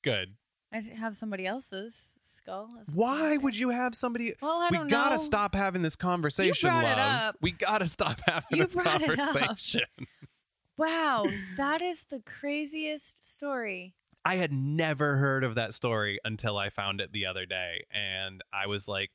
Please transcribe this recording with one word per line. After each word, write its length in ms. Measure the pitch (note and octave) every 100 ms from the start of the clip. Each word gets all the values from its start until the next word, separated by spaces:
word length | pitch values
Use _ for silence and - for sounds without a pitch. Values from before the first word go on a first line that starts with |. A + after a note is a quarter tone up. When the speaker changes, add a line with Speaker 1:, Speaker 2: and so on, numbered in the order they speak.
Speaker 1:
Good. 320 | C#3+ G#2 F#2 G#2 _ _ _
Speaker 2:
I'd 140 | A3 A3
have 280 | A3+ A3+ G#3
somebody 300 | A3 G3 F#3
else's 720 | A#3+ - F#3+ A3+ A#3 - - - -
skull 320 | - F#3 A3 A#3+
as 60 | G#3+
a 40 |
Speaker 1:
Why 240 | D#3+ A#3 C#4+
Speaker 2:
planter. 220 | D#4 D4+
Speaker 1:
would 140 | C4+ G#3+
you 140 | B3
have 240 | A#3+ B3
somebody? 400 | A#3 B3 A#3 A#3 -
Speaker 2:
Well, 80 | C#4+ E4+
I 80 | F4
Speaker 1:
We 60 | E4+
Speaker 2:
don't 100 | D4+
Speaker 1:
gotta 280 | C#4+ C#4 D#4+
Speaker 2:
know. 40 |
Speaker 1:
stop 320 | D4+ G#3 G3+
having 300 | G3 G3 F3+
this 120 | E3 -
conversation, 720 | F3+ F3 D3+ - F#3 - F4
Speaker 2:
You 40 | E4
brought 40 | D#4+
it 120 | C4
Speaker 1:
love. 240 | C#4 B3+ A3
Speaker 2:
up. 60 | -
Speaker 1:
We 120 | F3
gotta 340 | E3+ F#3+ G#3+ F3
stop 340 | - E3 A#2+
<laughs> 40 | -
having 180 | E3 -
Speaker 2:
You 140 | D#4
Speaker 1:
this 100 | F#4 F4
Speaker 2:
brought 240 | F4 D#4
it 60 | D4+
up. 40 | D#4 C#4+
Speaker 1:
conversation. 520 | C#4+ - A3 - - - - - _ - _ _ _ _ -
Speaker 2:
Wow, 520 | D#4+ E4 D#4 A#3+ G3+ G3+ F#3+ F#3
that 260 | C#4 D#4+
is 220 | F4+ E4 -
the 160 | C4+
craziest 1080 | - - C#4+ D4 D4 D#4 D#4 D4+ - - - -
story. 580 | C#4+ C4 A3 F#3 F3+ _ _ _
Speaker 1:
I 140 | E3 F#3
had 140 | E3
never 680 | C#3 C#3 D#3 D#3+ C#3 D3 C#3
heard 260 | C#3 C3+
of 100 | C3 A2+
that 200 | A2 -
story 440 | B2 A2 G#2 G2+ A2
until 320 | G#2+ A#2 G2+
I 140 | G2+
found 280 | - G2 G2
it 120 | F#2
the 140 | G2+ F#2+
other 180 | F#2 F#2
day, 400 | F#2 F2+ E2+ -
and 500 | G2+ G2+ F#2+ F#2+ F#2+ -
I 140 | G2 G2
was 220 | G2+ G2+
like 240 | G2 G2